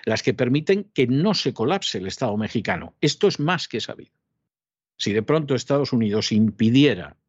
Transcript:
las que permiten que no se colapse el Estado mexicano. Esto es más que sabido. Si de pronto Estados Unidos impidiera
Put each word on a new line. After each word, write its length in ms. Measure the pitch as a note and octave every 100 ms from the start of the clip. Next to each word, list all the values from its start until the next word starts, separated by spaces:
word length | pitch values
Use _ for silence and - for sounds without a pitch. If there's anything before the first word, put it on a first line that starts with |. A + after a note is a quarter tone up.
las 200 | - A2
que 100 | -
permiten 560 | G2+ B2 C#3+ D#3 G3 G3
que 140 | - B2
no 280 | C3+ G3+ G3
se 180 | C#3+
colapse 460 | A2 A2+ F#3+ - G2+
el 80 | F#2
Estado 280 | - B2 G#2
mexicano. 600 | A2 A#2 G2+ F2+ - -
Esto 300 | D3 - G3+
es 100 | -
más 300 | D3 F3+ -
que 100 | A2+
sabido. 320 | - - - _ _ _ _ _ _ _ _ -
Si 160 | A2
de 100 | G#2
pronto 320 | A2 D#3 C#3+ B2+
Estados 380 | - C#3 C3+
Unidos 400 | B2 A2 G#2+ -
impidiera 840 | G#2+ A2 G2 A2+ B2+ C#3+ F#2+ D#2+ -